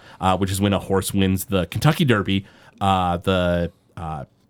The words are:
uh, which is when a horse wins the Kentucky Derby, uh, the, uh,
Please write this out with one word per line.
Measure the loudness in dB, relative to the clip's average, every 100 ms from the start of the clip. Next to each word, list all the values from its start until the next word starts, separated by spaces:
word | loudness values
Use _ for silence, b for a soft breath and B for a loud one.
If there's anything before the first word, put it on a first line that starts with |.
| B B
uh, | 0 0
which | 0
is | 0
when | 2
a | 0
horse | 0 -2 0
wins | 0 2 0 -2
the | -2 -2
Kentucky | 0 0 2
Derby, | 2 2 0 -2 -4 b b b
uh, | 0 2 0 -2
the, | 0 0 2 0 -2 -8 _ -14
uh, | -10 -10 -14 _